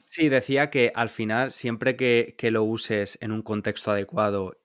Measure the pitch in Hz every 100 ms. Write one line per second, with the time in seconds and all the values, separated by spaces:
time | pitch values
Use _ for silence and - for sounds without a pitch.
0 | - - 156 131 131 135 147 139 120 113
1 | 113 - 107 113 131 - 123 113 123 120
2 | 127 120 117 - 117 110 110 113 - 107
3 | 101 - 107 110 110 107 110 101 - 101
4 | 98 - 104 101 92 -